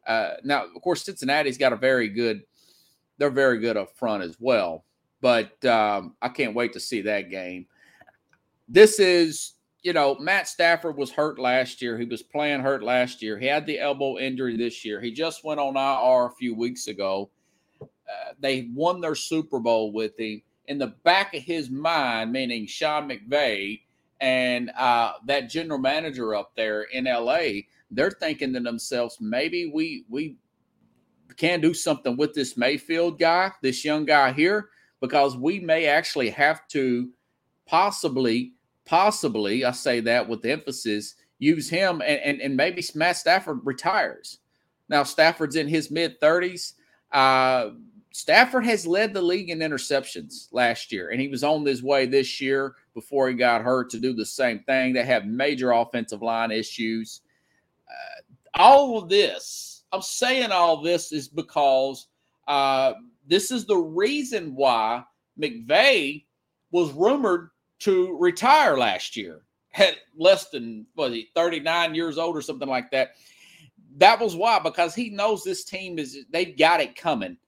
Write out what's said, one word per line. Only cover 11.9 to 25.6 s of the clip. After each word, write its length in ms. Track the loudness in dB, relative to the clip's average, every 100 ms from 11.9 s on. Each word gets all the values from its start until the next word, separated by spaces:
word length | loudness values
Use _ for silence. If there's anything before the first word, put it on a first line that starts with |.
| -6
He 80 |
was 180 | -6 -8
playing 380 | -8 -4 -2 0
hurt 220 | 0 -2
last 400 | 0 0 0 -4
year. 160 | -8 -4
He 80 | -2
had 180 | -2
the 160 | -2 -4
elbow 380 | -4 -2 -4 -4
injury 400 | -6 -4 -4 -2
this 260 | -4 -6
year. 160 | -10 -8
He 100 | -8
just 320 | -6 -6 -6
went 160 | -8 -4
on 200 | -2 0
I 160 | -2
R 320 | 2 4 4 2
a 80 |
few 200 | -2 -6
weeks 320 | -4 -6 -6 -12
ago. 440 | -6 -4 -4 -6 _ _ _ _ _
Uh, 540 | -20 _ -16 -14 -14 -6
they 300 | -4 -4 -6
won 260 | -4 -2 -2
their 140 | -4
Super 440 | -6 -4 -4 -4 -4
Bowl 320 | 0 0 0
with 300 | -4 -6 -6
him. 220 | -10 -10 _ _ -12
In 100 | -8
the 180 | -8 0
back 320 | 2 2 0
of 80 | -8
his 280 | -6 -6 -6
mind, 600 | -4 -2 0 0 -2 -4
meaning 360 | -4 -4 -6 -8
Sean 420 | -4 -2 -2 -4
McVay 720 | -12 -2 0 0 -2 -6 -10 _ _ _ _
and, 500 | 0 0 0 -2 -4 -2
uh, 340 | 2 2 0 -4 -4
that 240 | -4 -2
general 280 | -8